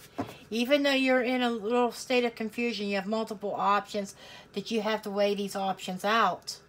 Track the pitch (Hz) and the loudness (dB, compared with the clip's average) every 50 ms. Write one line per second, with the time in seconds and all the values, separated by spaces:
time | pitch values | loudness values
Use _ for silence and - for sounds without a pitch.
0 | - - - - - - - - - - 202 226 240 233 285 294 285 285 269 262 | -20 -14 -8 -8 -8 -8 -10 -16 -12 -6 -2 -2 2 4 4 4 4 4 2 4
1 | 262 262 254 254 240 240 254 254 247 240 233 226 190 214 240 247 247 233 220 - | 4 4 4 4 2 2 0 0 0 0 0 -2 -2 0 2 2 2 2 0 -4
2 | - - 262 247 240 233 233 - 226 214 214 - 240 240 226 196 208 202 202 196 | -4 0 2 2 2 2 0 -4 -6 -6 -4 -2 -2 -2 -2 -2 -2 -2 -2 -2
3 | 185 196 220 220 220 220 220 196 - 202 180 - 185 196 202 208 202 - - 208 | -2 0 -2 -2 -2 -2 -6 -6 -4 -4 -2 0 2 4 4 2 2 -2 -4 -4
4 | 202 202 - - - - - - - - - 208 196 - 220 226 202 214 220 214 | -4 -6 -8 -14 -20 -20 -20 -20 -18 -12 -8 -8 -4 -2 -2 0 0 0 0 -2
5 | 214 214 196 202 202 202 202 196 202 196 - 202 196 190 185 - - - 185 185 | -2 -2 0 2 2 2 2 0 -2 -4 -4 -2 -2 -2 -2 -4 -6 -8 -6 -2
6 | - 202 214 226 220 185 170 - - - - - - | 0 2 4 4 4 4 2 -2 -6 -12 -12 -12 -14